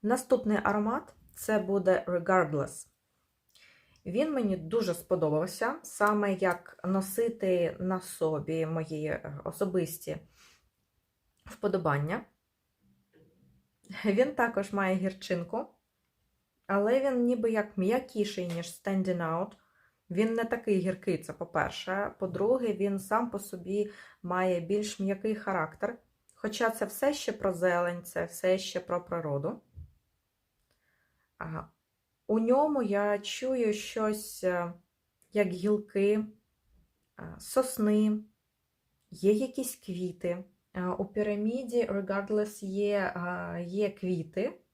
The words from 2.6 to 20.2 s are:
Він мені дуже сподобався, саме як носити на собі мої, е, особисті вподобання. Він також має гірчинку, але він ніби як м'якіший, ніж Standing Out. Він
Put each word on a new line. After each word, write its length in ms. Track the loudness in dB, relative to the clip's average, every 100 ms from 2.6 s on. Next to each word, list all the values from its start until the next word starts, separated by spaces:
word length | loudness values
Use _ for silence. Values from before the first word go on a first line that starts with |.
| -4 -6 -18 _ _ _ _ _ _ _ -20 _ _ _ -6
Він 260 | 0 0
мені 240 | 2 0 0
дуже 380 | 0 0 0
сподобався, 800 | -2 0 2 2 2 0 -2 -2 -2
саме 500 | -10 2 4 4 2
як 480 | 2 0 0 -6 -10
носити 920 | -2 0 0 0 -2 0 2 4 2 0
на 200 | -2 -2
собі 680 | -4 -2 0 0 -2 0 0
мої, 400 | -2 -4 -4 -2
е, 340 | -4 -6 -8
особисті 720 | -8 -2 0 0 -2 -6 -8 -10 -10 _ -20 _ _ _ _ _ _ _ _ _ -20
вподобання. 760 | -4 0 2 2 0 0 -4 -6 _ _ _ _ _ _ _ _ _ _ _ _ _ _ _ _ -4
Він 300 | 0 4 2
також 380 | 4 0 0 -2
має 240 | 0 2 2
гірчинку, 720 | 0 -4 -4 -4 -2 -6 -6 _ _ _ _ _ _ _ _ _ _
але 340 | 2 4 4
він 240 | 4 2
ніби 260 | 2 4 2
як 280 | 2 0 0
м'якіший, 680 | 2 2 0 -2 -2 -2 -4
ніж 180 | -4 -8
Standing 500 | -8 -2 0 2 0
Out. 360 | 0 -2 -4 -8 _ _ _ _ _
Він 240 | 0